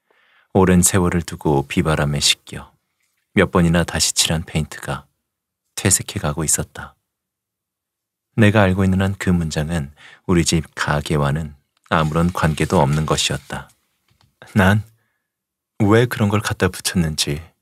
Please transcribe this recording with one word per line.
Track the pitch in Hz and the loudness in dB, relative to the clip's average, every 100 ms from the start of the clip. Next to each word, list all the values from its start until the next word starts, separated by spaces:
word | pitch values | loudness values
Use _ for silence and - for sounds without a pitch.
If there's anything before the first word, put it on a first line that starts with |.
| _ _ _ _ _ | _ _ _ _ _
오랜 | 101 92 90 | 4 6 6
세월을 | 85 98 87 87 | 4 2 0 -2
두고 | 80 82 82 69 69 | -4 -6 0 0 0
비바람에 | - 80 76 73 71 | -2 -2 -2 -2 -2
씻겨 | - - - - - _ _ _ _ _ _ | -2 -2 -6 -16 -16 _ _ _ _ _ _
몇 | - 87 | 0 2
번이나 | 90 85 87 | 4 2 2
다시 | 80 - - | 0 -2 -2
칠한 | - - 80 | -2 -2 -4
페인트가 | 85 80 73 - - 69 - _ _ _ _ _ _ | -4 -6 -6 -8 -10 -12 -14 _ _ _ _ _ _
퇴색해가고 | - 101 - - 98 78 73 | -6 -2 -2 -2 -6 -4 -4
있었다. | 78 - - - - - _ _ _ _ _ _ _ _ _ _ _ _ _ - | -2 -4 -6 -12 -18 -20 _ _ _ _ _ _ _ _ _ _ _ _ _ 2
내가 | 104 107 | 4 4
알고 | 95 92 | 4 2
있는 | 95 95 | 2 2
한 | 98 | 0
그 | 98 - | -2 0
문장은 | 87 80 80 76 85 69 - - - - | 0 0 -4 -4 -4 -6 -12 -20 -12 0
우리 | 87 | 2
집 | 78 82 - - | 2 0 -2 -6
가게와는 | - 76 - 76 71 71 76 73 _ _ _ | -4 -2 -2 -2 0 -2 -6 -12 _ _ _
아무런 | 85 78 80 87 | 0 0 2 0
관계도 | - 80 73 80 92 | 0 -2 0 0 2
없는 | 71 76 76 | 2 0 0
것이었다. | - - 71 - - - _ _ _ _ _ _ _ - | -2 -2 -6 -8 -14 -14 _ _ _ _ _ _ _ -4
난 | 107 95 107 - _ _ _ _ _ _ _ _ - | 2 4 2 -2 _ _ _ _ _ _ _ _ -2
왜 | 101 113 120 | 2 4 2
그런 | - 104 | 0 0
걸 | 101 | 0
갖다 | - - 92 | -2 -2 -2
붙였는지 | - - 95 80 78 - 73 82 _ | -2 -4 -2 -2 -2 -4 -6 -10 _